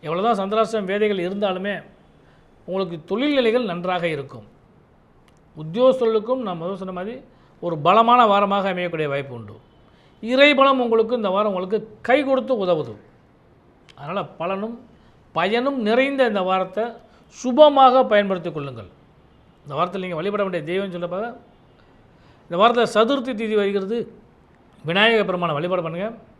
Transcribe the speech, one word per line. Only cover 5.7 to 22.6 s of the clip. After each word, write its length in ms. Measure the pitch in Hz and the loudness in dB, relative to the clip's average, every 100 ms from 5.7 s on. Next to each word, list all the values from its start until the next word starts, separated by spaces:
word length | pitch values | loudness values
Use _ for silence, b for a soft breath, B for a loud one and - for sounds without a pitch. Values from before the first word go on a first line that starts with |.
| 190 254 254 233 220 208 262 220 | 2 4 4 2 0 -2 -4 -4
நான் 140 | 170 | -6
முதல் 180 | 170 190 | -8 -8
சொன்ன 140 | 190 180 | -10 -10
மாதிரி 160 | 190 254 - b b b 175 | -10 -12 -18 b b b -8
ஒரு 100 | 160 151 | 0 4
பலமான 340 | 208 233 247 226 | 6 6 6 6
வாரமாக 380 | 202 202 202 196 | 4 2 0 -2
அமையக்கூடிய 360 | 180 180 165 151 | -2 -4 -4 -2
வாய்ப்பு 220 | 139 131 120 | -4 -6 -12
உண்டு. 160 | 104 104 _ _ b b b b 220 | -16 -20 _ _ b b b b -2
இறை 180 | 254 294 269 | 4 6 6
பலம் 240 | 269 269 | 4 4
உங்களுக்கு 300 | 240 226 214 240 | 2 2 0 0
இந்த 100 | 208 | 0
வாரம் 180 | 190 214 | 0 0
உங்களுக்கு 260 | 185 185 214 220 - - | -2 -4 -6 -6 -14 2
கை 100 | 269 | 2
கொடுத்து 300 | 277 262 220 240 | 4 0 0 -2
உதவுது. 300 | 185 165 120 104 - _ _ _ _ _ _ _ _ - | 0 0 -2 -12 -20 _ _ _ _ _ _ _ _ -18
அதனால 260 | 143 190 180 - | -8 -8 -8 -8
பலனும் 360 | 170 190 220 233 - b b b _ 160 | -6 -6 -8 -12 -18 b b b _ -2
பயனும் 420 | 180 233 262 277 208 | 0 0 -2 -2 0
நிறைந்த 360 | 233 269 277 247 | 2 2 2 0
இந்த 100 | 202 185 | 0 0
வாரத்தை 360 | 190 185 196 233 226 - b b - | -2 -2 -4 -6 -8 -20 b b -8
சுபமாக 640 | 254 247 302 277 262 254 254 | -4 6 6 8 6 6 4
பயன்படுத்தி 380 | 208 202 185 170 | 2 2 -4 -6
கொள்ளுங்கள். 380 | 151 139 120 98 _ _ _ _ _ _ _ | -8 -10 -12 -18 _ _ _ _ _ _ _
இந்த 120 | 143 139 | -10 -4
வாரத்தில் 260 | 180 190 | -4 -4
நீங்க 140 | 185 165 | -6 -6
வழிபட 220 | 185 202 | -4 -2
வேண்டிய 180 | 196 175 151 | -2 -4 -4
தெய்வம்னு 280 | 185 196 175 | -4 -4 -8
சொல்ல 120 | 175 | -8
போக, 100 | 180 233 - - _ _ _ b b b b b b _ | -6 -8 -12 -20 _ _ _ b b b b b b _
இந்த 100 | 170 | 2